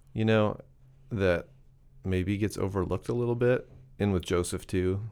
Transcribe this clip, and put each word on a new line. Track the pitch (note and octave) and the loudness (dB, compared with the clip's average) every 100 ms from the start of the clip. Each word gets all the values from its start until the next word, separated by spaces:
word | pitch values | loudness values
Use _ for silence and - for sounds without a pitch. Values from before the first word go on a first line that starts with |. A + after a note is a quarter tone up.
| - | -10
you | A2 A2 | -2 2
know, | A2 G#2 - - - - - - | 4 2 -2 -12 -20 -20 -20 -8
that | F#2+ F#2+ E2+ - - - - - - F#2+ | 0 2 2 -2 -18 -20 -20 -20 -10 -2
maybe | F#2 F#2 G2+ | -2 0 0
gets | G#2 - | -2 -2
overlooked | G2 G2 F2+ F#2 - | -4 -2 -2 -2 -2
a | |
little | A#2+ A#2+ A#2+ | -2 -2 2
bit. | A#2+ B2+ - - - - | 2 2 -2 -20 -14 -2
And | G2+ | 0
with | F#2 - | 0 2
Joseph | F2 F2 F#2 - | 0 0 -4 -4
too, | F#2 F#2 G2+ A2 | -2 0 -2 -6